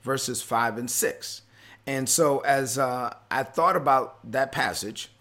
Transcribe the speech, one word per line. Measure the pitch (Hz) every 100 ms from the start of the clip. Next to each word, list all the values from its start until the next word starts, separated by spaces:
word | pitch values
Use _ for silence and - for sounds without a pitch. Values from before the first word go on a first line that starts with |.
verses | 117 - - 120
five | - 117 117 110
and | 120
six. | - - - - - _ - - - -
And | 135 131
so | - 151 139
as, | - 139 135 123
uh, | 131 123 120 - _
I | 127
thought | 135 - 170 185
about | 143 135 117 - -
that | 120 135
passage | 135 127 87 101 113 - _